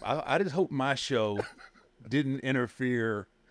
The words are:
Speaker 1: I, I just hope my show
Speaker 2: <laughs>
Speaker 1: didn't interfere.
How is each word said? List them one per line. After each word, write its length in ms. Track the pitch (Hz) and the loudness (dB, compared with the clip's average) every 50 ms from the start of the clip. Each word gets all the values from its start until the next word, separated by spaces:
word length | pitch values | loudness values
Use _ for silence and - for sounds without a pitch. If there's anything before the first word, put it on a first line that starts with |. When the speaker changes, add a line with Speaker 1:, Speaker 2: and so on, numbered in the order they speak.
| - | -4
Speaker 1:
I, 200 | 104 123 156 - | -2 -2 -2 0
I 120 | - 131 165 | 0 2 2
just 140 | 202 185 135 | 2 2 2
hope 160 | 175 185 - | 0 0 0
my 240 | - 139 131 139 139 | 2 0 0 0 0
show 440 | 131 - - 139 117 110 107 104 101 - - - - - - _ | -2 -2 0 0 2 2 2 0 -2 -4 -6 -8 -18 -20 -20 _
Speaker 2:
<laughs> 340 | - _ _ _ - - 107 | -20 _ _ _ -20 -8 -2
Speaker 1:
didn't 320 | 117 147 147 135 135 135 | 0 0 2 0 -2 -2
interfere. 880 | - 131 131 131 123 120 - - 131 127 123 120 113 113 107 104 101 - _ _ _ _ | -2 0 0 0 0 -2 -2 -2 0 0 2 2 2 0 0 -2 -4 -8 _ _ _ _